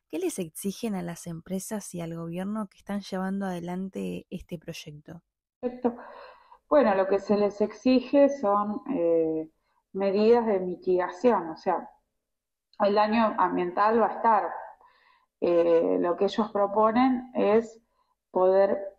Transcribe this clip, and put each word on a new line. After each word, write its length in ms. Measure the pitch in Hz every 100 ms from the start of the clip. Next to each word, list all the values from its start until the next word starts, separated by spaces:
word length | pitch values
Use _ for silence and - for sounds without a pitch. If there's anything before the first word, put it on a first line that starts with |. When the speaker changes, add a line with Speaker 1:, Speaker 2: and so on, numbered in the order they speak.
| _
Speaker 1:
¿qué 100 | 311
les 200 | 359 -
exigen 560 | 160 - 196 - 233 190
a 60 |
las 260 | 170 170 175
empresas 680 | 165 - 190 - 214 -
y 80 | 175
al 140 | 165 165
gobierno 520 | 165 175 190 220 208
que 100 | _
están 240 | - 202
llevando 440 | 196 190 190 196 196
adelante 840 | 175 175 180 190 196 190 175 -
este 280 | 180 - 165
proyecto? 640 | - - 160 147 - 170 _ _ _ _
Speaker 2:
Perfecto. 380 | 247 - 240 - - - - - _ - _
Bueno, 260 | 294 226 190
lo 120 | 190
que 120 | 196
se 160 | - 208
les 220 | 202 -
exige 680 | 214 - 254 254 247 285 277
son, 520 | 277 202 202 208 208 - 175
eh, 540 | 170 165 160 160 160 _ _ _ _
medidas 520 | 190 196 196 214 240 226
de 140 | 190
mitigación, 880 | 180 175 185 180 180 - 247 208 160
o 80 | -
sea, 320 | 190 165 - _ _ _ _ _ _ _ _ -
el 160 | 202 208
daño 400 | 214 226 214 -
ambiental 640 | 180 180 175 202 214 233
va 60 | 202
a 80 | -
estar. 340 | 233 208 170 - - - _ _ _ _ _ _
Eh, 560 | 175 170 170 165 180 180
lo 160 | 175 170
que 80 | 196
ellos 260 | - 214
proponen 800 | 202 202 208 220 226 262 247 - 208
es 460 | 196 220 226 - _ _ _ _ _
poder 480 | 185 185 190 196 - -